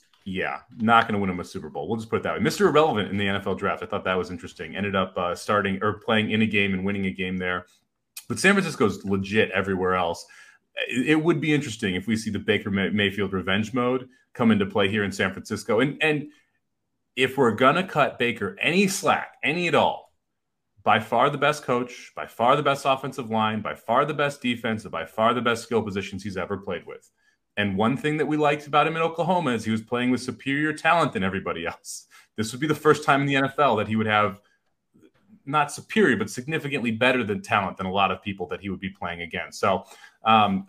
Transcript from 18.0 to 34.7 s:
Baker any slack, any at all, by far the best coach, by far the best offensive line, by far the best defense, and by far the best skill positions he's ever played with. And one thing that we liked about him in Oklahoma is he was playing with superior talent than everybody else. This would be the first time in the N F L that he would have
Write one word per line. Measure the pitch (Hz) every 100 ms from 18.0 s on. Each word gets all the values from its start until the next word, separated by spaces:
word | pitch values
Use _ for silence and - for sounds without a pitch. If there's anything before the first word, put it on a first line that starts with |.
| 123 -
Baker | 120 113 101 -
any | 120 175 196
slack, | - 147 92 - -
any | 123 165 175
at |
all, | 139 90 - - _ _ _ _ _ _ _
by | - 110
far | 110 117 139
the | 147
best | 143 147
coach, | - 123 123 - - -
by | 76
far | - 117 147
the |
best | 143 139 143
offensive | 135 139 135 113
line, | 110 110 110
by | -
far | 73 - 120 151
the |
best | 147 143 143
defense, | 123 117 117 110
and | 95
by | 82
far | 80 - 113
the | 120
best | 117 113
skill | - 117
positions | 104 98 95 95
he's | 101 92
ever | 87 98
played | 98 87 73
with. | - _ _ _ _ _ -
And | 104 95
one | 110 131
thing | 151 151
that | 151
we | 151
liked | 147 147 143
about | 147 151
him | 160
in |
Oklahoma | 165 165 160 180 147
is | 117
he | 110
was | 110
playing | 110 120 123
with | 123
superior | 127 120 139 139 156
talent | 151 160 170 151
than | 107
everybody | 95 95 90 82 82
else. | - - - - - _ -
This | 110
would | 123
be | 147
the |
first | 151 151 147
time | - 139
in | 143
the | 139
N |
F | 135 -
L | 143 110
that | 101
he | 110
would | 107
have | 107 104 95 _ _ _